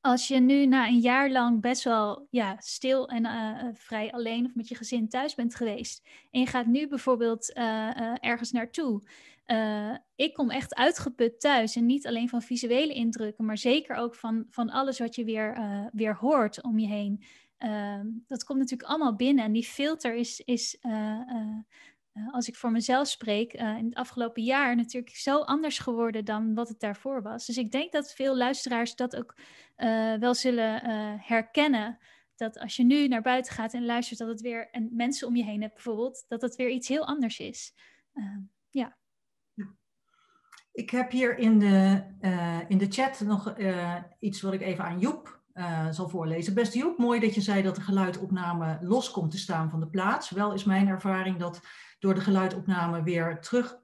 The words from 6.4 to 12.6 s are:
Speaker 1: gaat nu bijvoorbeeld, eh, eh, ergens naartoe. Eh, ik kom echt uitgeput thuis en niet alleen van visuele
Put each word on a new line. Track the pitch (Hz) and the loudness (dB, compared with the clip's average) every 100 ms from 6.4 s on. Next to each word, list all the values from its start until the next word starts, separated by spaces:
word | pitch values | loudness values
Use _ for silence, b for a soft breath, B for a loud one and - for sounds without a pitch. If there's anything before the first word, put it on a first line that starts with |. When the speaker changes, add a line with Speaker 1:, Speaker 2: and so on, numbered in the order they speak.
| 247 | 0
Speaker 1:
gaat | 254 233 | 2 2
nu | 254 302 | 2 2
bijvoorbeeld, | 277 262 240 233 226 - | -2 0 2 2 0 -6
eh, | - 226 220 220 | -4 -2 -2 -4
eh, | - 226 240 | -4 -6 -4
ergens | - 233 233 | -2 -4 -2
naartoe. | 240 226 - 285 208 B B B B - | -4 -4 -4 -2 -2 B B B B -2
Eh, | 226 214 208 208 269 _ - | 0 0 -2 -6 -8 _ -4
ik | 294 | -4
kom | - 247 | 0 -2
echt | 277 127 - | -2 -6 2
uitgeput | 269 - 277 - 233 233 | 2 2 -6 0 0 2
thuis | 294 269 220 233 | 4 4 2 2
en | 233 | 4
niet | 277 - | 2 0
alleen | 233 240 | -2 -2
van | 240 | -2
visuele | 233 240 | -4 -4